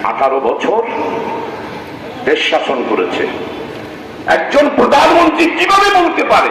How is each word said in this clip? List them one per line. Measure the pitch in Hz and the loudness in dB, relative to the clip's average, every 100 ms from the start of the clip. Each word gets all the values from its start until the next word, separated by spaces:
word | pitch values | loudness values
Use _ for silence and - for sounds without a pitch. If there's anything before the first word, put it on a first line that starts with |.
আঠারো | 104 - 135 135 | -4 0 0 2
বছর | 117 - 127 214 226 - - - - - - - - - - - - - | 0 0 0 0 -2 -4 -4 -6 -6 -8 -8 -10 -12 -12 -14 -14 -14 -6
দেশ | 127 151 - | -2 0 0
শাসন | 156 - 127 117 | 0 0 -4 -2
করেছে। | 110 - - - - - - - - - - - - - | -2 -2 -2 -4 -6 -10 -10 -12 -12 -14 -14 -16 -10 -2
একজন | 160 - 277 285 - | 0 2 2 2 2
প্রধানমন্ত্রী | 226 277 320 330 330 330 330 | 4 6 6 6 4 4 0
কিভাবে | 339 370 392 403 381 | 2 2 4 4 2
বলতে | 339 302 | 0 0
পারে | 262 202 - | 2 2 2